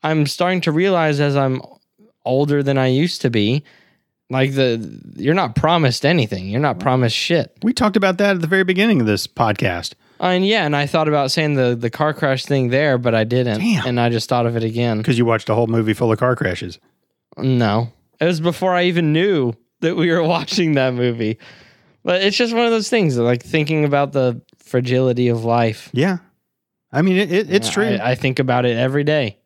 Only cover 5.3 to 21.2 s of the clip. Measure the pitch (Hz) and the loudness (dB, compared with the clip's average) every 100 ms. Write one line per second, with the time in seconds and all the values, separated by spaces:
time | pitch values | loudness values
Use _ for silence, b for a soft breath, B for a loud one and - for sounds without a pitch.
5.3 | 175 151 117 156 170 147 117 139 175 113 | 0 0 0 2 4 2 2 2 2 0
6.3 | 98 92 107 147 95 101 127 120 - - | -4 -4 -2 -2 0 0 2 0 0 -2
7.3 | 170 - _ 208 247 247 202 196 180 202 | -2 -2 _ -4 0 0 2 0 2 0
8.3 | 190 165 190 185 185 220 196 110 104 - | 0 0 0 2 2 2 2 2 0 -2
9.3 | - 117 104 - 87 - - b b 180 | -2 0 0 -2 -4 -8 -16 b b -2
10.3 | 180 190 220 156 147 143 165 156 151 135 | 0 2 0 0 0 0 0 2 0 0
11.3 | - 156 143 127 120 117 - 151 151 147 | 0 0 2 2 0 -4 -2 -2 0 -2
12.3 | 131 - 139 127 131 151 127 123 113 110 | -2 -2 -2 0 0 0 0 0 0 0
13.3 | 123 123 107 220 196 127 120 120 117 - | 0 0 0 0 0 0 0 2 0 -2
14.3 | 123 117 117 113 113 120 107 110 120 117 | 0 0 -2 -4 -2 -2 -2 0 2 2
15.3 | 113 - 110 117 117 110 107 120 110 123 | 0 0 0 2 0 0 0 0 2 0
16.3 | 123 95 90 90 85 _ _ _ _ _ | 0 -2 -4 -10 -14 _ _ _ _ _
17.3 | - 135 127 113 104 117 - _ _ 160 | -6 0 2 2 0 -2 -8 _ _ -2
18.3 | 175 165 175 185 180 180 170 160 151 196 | 0 -2 -2 0 2 0 2 2 2 2
19.3 | 180 127 113 _ _ 160 170 170 165 160 | 2 0 -4 _ _ -4 0 0 2 2
20.3 | 170 160 - 165 147 131 123 123 117 | -2 -2 -2 0 2 0 0 -2 0